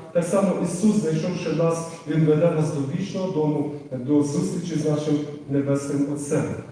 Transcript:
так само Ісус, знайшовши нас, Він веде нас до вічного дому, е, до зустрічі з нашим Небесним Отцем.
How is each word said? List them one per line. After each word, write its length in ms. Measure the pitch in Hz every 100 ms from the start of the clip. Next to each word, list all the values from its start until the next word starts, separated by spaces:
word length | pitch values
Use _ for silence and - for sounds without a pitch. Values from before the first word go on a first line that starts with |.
| -
так 120 | 175
само 280 | 165 196 196 -
Ісус, 320 | 170 - 214 170
знайшовши 560 | 156 156 175 175 - 151
нас, 300 | 165 160 - - 151
Він 160 | 156
веде 260 | 147 151 170
нас 240 | 156 151
до 60 | 143 135 180
вічного 340 | 190 190 185
дому, 380 | 151 151 147 143 - -
е, 40 | 131
до 260 | 123 147
зустрічі 560 | 143 170 - 175 - 156
з 60 |
нашим 300 | 151 147 - 147 - - -
Небесним 560 | 139 135 139 - 139 143
Отцем. 300 | 143 - 156 - - -